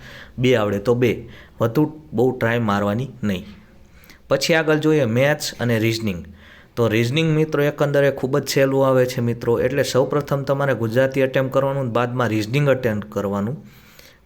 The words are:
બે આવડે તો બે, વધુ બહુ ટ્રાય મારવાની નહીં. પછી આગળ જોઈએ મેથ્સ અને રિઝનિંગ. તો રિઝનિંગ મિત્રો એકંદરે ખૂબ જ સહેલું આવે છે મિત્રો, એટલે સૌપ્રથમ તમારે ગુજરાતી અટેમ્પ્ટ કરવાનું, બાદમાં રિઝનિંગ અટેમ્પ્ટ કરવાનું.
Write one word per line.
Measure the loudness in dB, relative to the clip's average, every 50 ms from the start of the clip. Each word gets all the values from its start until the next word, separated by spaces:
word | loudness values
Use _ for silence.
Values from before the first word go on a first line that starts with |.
| -18 -18 -20 -20 -20 -16 -6 -2
બે | 2 2 4
આવડે | 4 2 0 -2 -2
તો | 0 0 2
બે, | 2 2 2 0 -2 -6 -12 -18 -20 -20 -20 -6 -2
વધુ | -2 0 2 2 0 0 -2 -10 -16 -6 -2
બહુ | 0 2 2 2 0
ટ્રાય | 0 0 0 0
મારવાની | 0 0 0 0 0 0 -2 -2 -4 -6 -8 -6 -4
નહીં. | -4 -4 -4 -8 -12 -18 -20 -20 -20 -20 -20 -20 -20 -20 -20 -20 -20 -20 -20 -4 -2
પછી | -2 0 2 2 2
આગળ | 2 2 2 0
જોઈએ | 2 2 2 2 2 2
મેથ્સ | 2 2 2 2 2 2 0 -4 -8 -8 -4
અને | -2 -2 0 0
રિઝનિંગ. | 0 0 0 -2 -4 -4 -6 -6 -10 -14 -18 -20 -20 -20 -20 -20 -20 -12 _
તો | 0 0 2
રિઝનિંગ | 2 2 0 0 0 0 2 2 2
મિત્રો | 2 0 0 0 0 0
એકંદરે | 0 0 0 -2 0 2 2 2 2
ખૂબ | 2 0 -4 -2 -2 -2
જ | -2 0
સહેલું | 0 2 2 2 2 2 2 4
આવે | 4 4 2
છે | 2 0 -2
મિત્રો, | -2 -2 -2 -2 0 0 0 2
એટલે | 2 0 0 0 -2
સૌપ્રથમ | 0 2 0 0 2 0 -2 -2 -2 -4 -4 -2
તમારે | -2 -2 0 0 0 0
ગુજરાતી | 0 -2 0 2 2 2 2 2 0 0
અટેમ્પ્ટ | 0 0 -2 -2 0 0
કરવાનું, | 0 0 0 -2 -2 -4 -2 0
બાદમાં | 0 0 0 0 -2 0 0
રિઝનિંગ | 0 0 -2 0 0 0 2 2
અટેમ્પ્ટ | 2 2 0 -2 -2 -2 -6 -6
કરવાનું. | -6 -4 -4 -2 -2 -2 -2 -4 -6 -8 -12 -18 -20 -20 -20 -20 -20 -20 -20 -20 -20 _ _